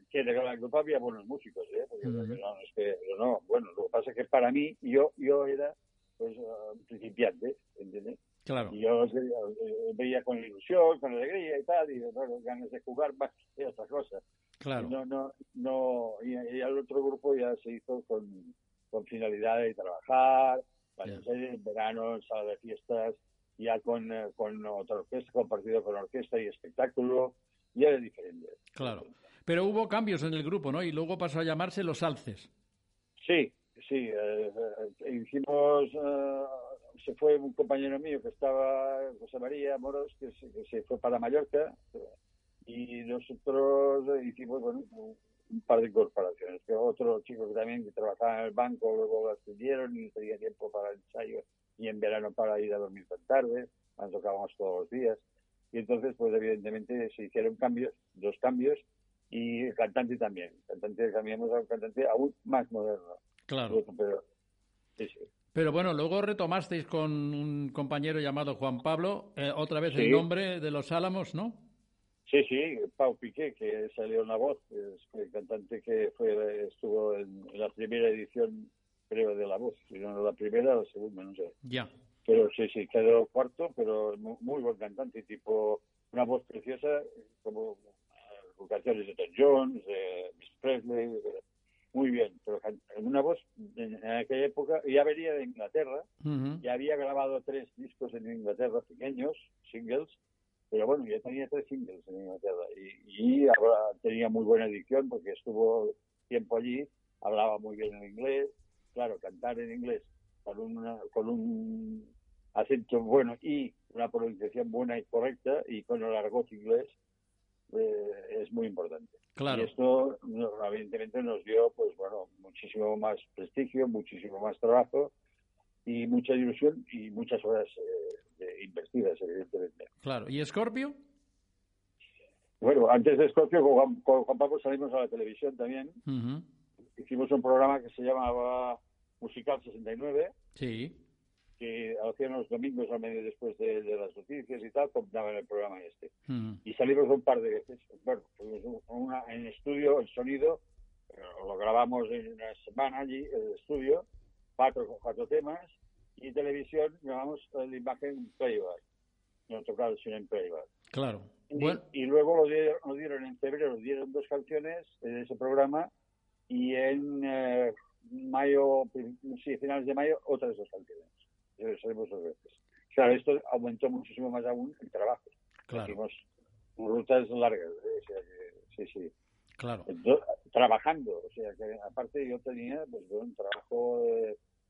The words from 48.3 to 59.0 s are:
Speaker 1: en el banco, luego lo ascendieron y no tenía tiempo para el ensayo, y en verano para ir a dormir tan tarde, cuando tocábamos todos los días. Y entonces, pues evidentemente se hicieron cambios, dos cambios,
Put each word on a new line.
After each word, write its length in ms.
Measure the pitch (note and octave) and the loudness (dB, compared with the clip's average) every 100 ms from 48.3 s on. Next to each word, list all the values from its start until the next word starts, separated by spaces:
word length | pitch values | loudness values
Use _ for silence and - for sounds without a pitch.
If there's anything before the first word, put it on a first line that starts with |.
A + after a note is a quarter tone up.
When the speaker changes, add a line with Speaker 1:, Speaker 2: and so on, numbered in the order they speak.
| A2 | 2
Speaker 1:
en 60 | A2+ | -2
el 40 | |
banco, 420 | G#2+ B2 A#2+ A2+ | 0 0 0 0
luego 300 | A2 A2 A2 | 2 2 2
lo 60 | A2 | 0
ascendieron 640 | G#2+ - G#2 B2+ C3 B2+ A#2 | -4 -10 -6 -2 -2 -2 -6
y 80 | |
no 60 | A2 | -10
tenía 280 | - G#2+ G#2+ | -8 -8 -6
tiempo 320 | A2 - G#2+ | -8 -8 -6
para 200 | G#2+ G2+ | -4 -6
el 60 | G2+ _ | -8 _
ensayo, 360 | A#2 A2+ A2+ - _ _ - | -10 -8 -8 -12 _ _ -10
y 100 | A2 | -8
en 120 | G#2+ | -2
verano 320 | G#2 G#2+ G#2+ | 0 0 -2
para 280 | F#2+ A2 G#2+ | -2 0 0
ir 120 | G#2+ | 0
a 40 | G#2 | -2
dormir 280 | G2+ G2 F#2 | -4 -10 -14
tan 120 | F2+ - | -8 2
tarde, 420 | C3+ A#2+ A#2+ A#2+ _ _ - | 4 4 -2 -6 _ _ -14
cuando 220 | G2+ F#2+ | -8 -4
tocábamos 340 | G2+ G2 G2 - | -4 -4 -6 -4
todos 260 | G2 F2+ | -4 -2
los 80 | F2 | -4
días. 280 | B2 A#2+ G#2+ _ _ _ _ _ | -2 0 0 _ _ _ _ _
Y 60 | A#2 | -8
entonces, 360 | A2 A#2+ C3 B2 | -2 0 0 0
pues 160 | A#2 | 2
evidentemente 760 | A2 A2 G#2+ G#2 A2 G#2+ B2 A2+ - | 2 2 -2 -4 -8 -6 -4 -4 -8
se 80 | |
hicieron 320 | G2+ A#2 A2+ A2 | -6 0 0 0
cambios, 380 | B2 A#2+ B2+ - _ | 0 0 -4 -8 _
dos 220 | - G2+ - | -6 -4 0
cambios, 380 | B2+ B2+ C3 D3 - _ | 0 2 2 0 -4 _